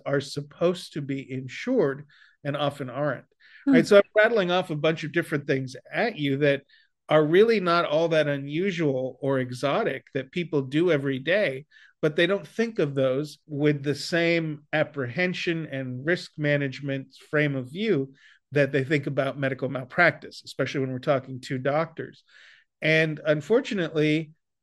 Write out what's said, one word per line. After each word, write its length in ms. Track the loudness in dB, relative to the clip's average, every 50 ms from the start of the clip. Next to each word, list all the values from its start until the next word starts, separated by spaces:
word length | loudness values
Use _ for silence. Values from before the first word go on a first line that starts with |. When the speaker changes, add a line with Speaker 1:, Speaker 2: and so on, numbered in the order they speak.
| -4
Speaker 1:
are 140 | -2 -2 -2
supposed 720 | -2 -4 -8 -10 -10 -12 -4 0 0 0 0 -2 -8 -10
to 80 | -10 -8
be 280 | -6 -6 -6 -8 -8 -8
insured 720 | -10 -10 -10 -10 -12 -8 -4 0 2 2 2 2 0 -4 -10 -18 _ _ _ _ _ _ -8
and 120 | -6 -4
often 320 | -2 -2 -4 -4 -4 -8 -8
aren't. 360 | -6 -4 -4 -4 -4 -6 -10 _ _ _ _ -20 -20 -4 2
Speaker 2:
Hmm. 80 | 4
Speaker 1:
Right? 140 | 4 6 6
So 100 | 8 8
I'm 60 | 8 8 6 4
rattling 380 | 4 4 6 4 2 2 2
off 180 | 2 0 0 -2
a 60 | -4
bunch 260 | 0 0 0 0 0
of 100 | -4 -4
different 360 | -2 -4 -2 -2 -4 -4 -2 -2
things 260 | -2 -2 -4 -6 -12 -16 -16 -8
at 240 | -4 -2 -2 -2 -2
you 200 | -2 -2 -2 0
that 260 | 2 2 2 2 0 -4 _ _ _ _ _ _ _ _ 2
are 160 | 4 4 6
really 340 | 6 6 6 6 6 4 2
not 280 | 2 2 2 2 2
all 220 | 2 2 0 2 2
that 200 | 2 2 2 2
unusual 920 | -2 -4 -4 -6 -4 -2 -2 -2 -2 0 0 0 0 -2 -4 -6 -6 -4
or 160 | -2 -2 0 0
exotic 680 | -2 -4 -6 -4 -2 -2 0 0 -2 -2 -4 -6 -10 -8
that 180 | -8 -8 -8 -6
people 300 | -6 -6 -6 -2 -2 -4
do 320 | -2 -2 0 0 2 2
every 260 | 2 2 0 -2 -4 -4
day, 460 | -2 -2 0 0 0 -2 -4 -6 -12 _ _ -20 -20 _ _ _
but 120 | -2 0 2
they 120 | 2 2
don't 200 | 2 2 -2 -4
think 320 | -6 -4 -4 -4 -2 -2 -2
of 160 | -2 0 0
those 440 | 0 0 2 0 -2 -4 -6 -12 -18 _
with 360 | -10 -4 0 2 2 2 2
the 120 | -2 -4 -4
same 680 | -4 -4 -2 0 0 2 2 2 2 0 -2 -6 -10 -6 _
apprehension 920 | 0 0 0 0 -2 -6 -6 -4 -2 -2 -2 -2 -2 -4 -4 -4 -4 -4 -6 -8
and 320 | -8 -8 -8 -8 -8 -6 -2
risk 280 | -2 -2 -2 -4 -10 _
management 720 | -2 0 2 2 2 0 -4 -6 -6 -6 -6 -6 -6 -8 -12 -20 -20 -8 -2
frame 260 | 0 2 2 2 0
of 140 | -4 -6 -8
view 420 | -6 -4 0 0 0 0 0 -4 -8 _ -20 -20 _ _ _ _
that 200 | 0 0 0 2
they 120 | 0 -2 0
think 220 | 0 0 -2 -2
about 320 | -2 -2 -2 -2 -2 -4 -4
medical 300 | -4 -4 -4 -4 -6 -6
malpractice, 760 | -6 -8 -10 -4 0 2 4 4 2 0 -8 -18 -18 -18 -20
especially 360 | -10 -6 -6 -4 -4 -2 -4
when 120 | -4 -4
we're 60 | -6 -2
talking 420 | 0 0 0 0 -2 -6 -12 -12
to 180 | -8 -6 -6 -4
doctors. 640 | -2 -2 0 0 -2 -4 -6 -12 -12 -12 -16 _ _ _ _ -20 -20 -20 -20 _ _ _ _ _
And 380 | 2 4 4 4 4 2 -2 -2 0
unfortunately, 1080 | 0 0 0 2 2 2 2 2 0 -2 -4 -2 -2 0 2 2 2 2 0 -2 -6 -12 _ _ _ _ _